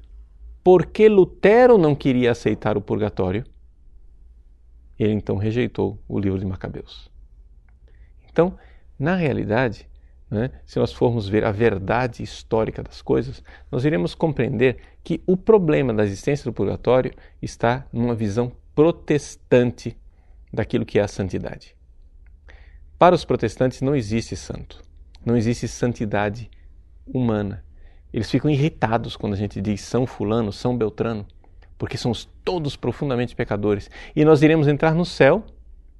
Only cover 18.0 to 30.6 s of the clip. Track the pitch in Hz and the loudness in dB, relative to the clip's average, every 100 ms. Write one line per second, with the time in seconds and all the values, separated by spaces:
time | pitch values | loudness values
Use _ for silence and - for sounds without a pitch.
18 | 120 110 107 107 123 - - - 165 165 | -2 -2 -2 -2 -4 -8 -4 2 2 2
19 | - 147 - - - 127 123 120 117 - | -2 -2 -4 -16 2 4 4 -2 -12 -14
20 | - - - - - 120 104 117 110 110 | -20 -20 -20 -20 -10 -6 -2 -2 0 0
21 | 101 - 95 98 - - - _ - - | 0 -2 -6 -6 -8 -12 -18 _ -20 -20
22 | - - - - - - - - - - | -20 -20 -20 -20 -20 -20 -20 -20 -20 2
23 | 175 165 - 123 110 - 131 - 131 147 | 4 4 0 -2 -2 -2 -2 -2 -2 -2
24 | 104 117 - 98 - - - - - - | -2 -4 -4 -10 -10 -14 -14 -20 -20 -20
25 | - - 117 120 110 120 127 - 123 - | -20 -8 -2 0 0 -2 -6 -4 -4 -4
26 | 107 104 104 117 110 - - - - - | -4 -2 -2 -6 -12 -20 -20 -20 -20 -20
27 | - 127 120 107 98 98 - - - - | -8 -2 0 0 -4 -8 -16 -20 -20 -20
28 | - 120 - 135 151 139 156 - 110 117 | -10 -8 -2 0 0 0 -2 -2 -2 -2
29 | 117 - 107 98 101 101 101 101 - 117 | -4 -8 -6 -4 -4 -4 -4 -4 -4 -2
30 | 131 - 104 117 104 - | -2 -4 -2 -2 -2 -4